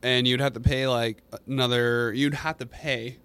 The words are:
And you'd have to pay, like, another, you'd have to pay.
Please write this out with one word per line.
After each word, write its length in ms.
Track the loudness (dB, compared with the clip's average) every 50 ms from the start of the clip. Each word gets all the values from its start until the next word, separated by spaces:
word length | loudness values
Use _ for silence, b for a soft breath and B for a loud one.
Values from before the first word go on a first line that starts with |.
And 240 | 0 2 2 4 4
you'd 140 | 4 2 2
have 140 | 2 0 -2
to 80 | 2
pay, 260 | 2 2 2 2 2 2
like, 340 | 2 2 0 -2 -4 -6 _ _ -18 -16 _
another, 680 | -6 -2 0 0 2 2 2 2 2 2 2 0 0 0
you'd 200 | 0 0 0 0
have 220 | -2 -4 -6 -6 -6
to 60 | -10
pay. 520 | -14 -14 -12 -6 -4 -4 -4 -4 -8 -12 -14 -20